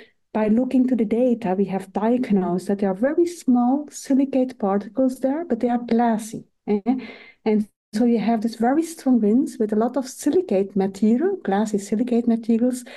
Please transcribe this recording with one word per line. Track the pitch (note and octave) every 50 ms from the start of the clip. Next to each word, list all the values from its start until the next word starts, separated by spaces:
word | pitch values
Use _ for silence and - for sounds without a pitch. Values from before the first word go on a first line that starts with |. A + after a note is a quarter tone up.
| - - _ _ _ _ -
by | G#3+ A3 G#3+
looking | G#3+ A#3+ C4 B3+ C4+ B3+ B3+ B3+
to | C4
the | A3 A3+
data, | G3+ A3 A3+ B3+ B3+ A#3+ A3+ - F3+ F#3
we | G3 G3
have | F3 F#3+ F#3+ F#3+ - -
diagnosed | G3 G#3 A3+ B3 B3 B3+ - G3+ F#3+ F3+ F3+ F3 F#3 F3+ -
that | G3+ G3+
there | G#3 G3
are | F#3
very | F#3+ A#3 C#4 D#4 E4+ F4
small | E4+ - - - - B3 B3 A#3+ B3 C4+ D4 D4 -
silicate | - - - - C#4 C4 C#4 C4+ - C4 B3+ B3+ - -
particles | G#3 F#3+ G3 G3+ G3+ - - - C4 C4 C4 -
there, | - C4 C#4 D#4+ F4
but | E4+ B3 A3+
they | B3 A#3+
are | A#3+ A#3+
glassy, | A#3+ - A#3 A3+ A#3+ A#3 A3+ G#3 - - - - - _ _ _ -
eh? | - G#3 G3+ - A#3 C4 B3+ - - - - - - - _ -
And | A3 G#3+ G#3 G#3+ - _ _ _ _ -
so | G#3+ B3
you | A#3+ A#3 A3
have | F#3+ A#3 A#3 A3 G#3+
this | A#3 -
very | - A3+ B3 C#4 D#4+ E4
strong | - - - - C4+ B3+ A3+
winds | G#3 G3+ A3 C4 D4+ - - -
with | A3 G#3 G#3+
a |
lot | G#3 A3+ B3 B3+
of | C#4+ B3+
silicate | - - - - D4+ C#4+ F#4 F#4 - G#3+ F#3 G3+ G3 -
material, | F#3+ F#3+ G3 F#3+ - A3+ G#3+ A#3 B3 D#4+ G4 G4+ F#4 -
glassy | - F#3+ G3+ A3 G#3 G#3+ G3+
silicate | - - A3+ G#3 B3 B3 A#3 A#3 A#3 A#3
materials. | A3+ A3+ - - A#3 A3 A#3+ B3+ B3+ - - - -